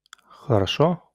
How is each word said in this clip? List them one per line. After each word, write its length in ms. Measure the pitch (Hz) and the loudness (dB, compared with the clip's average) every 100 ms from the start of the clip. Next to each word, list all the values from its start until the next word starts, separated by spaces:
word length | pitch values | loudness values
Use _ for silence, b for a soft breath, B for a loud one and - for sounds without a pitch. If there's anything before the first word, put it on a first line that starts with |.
| _ - _ | _ -20 _
Хорошо. 760 | - - 110 92 - 156 175 _ | -14 -2 0 0 0 0 -2 _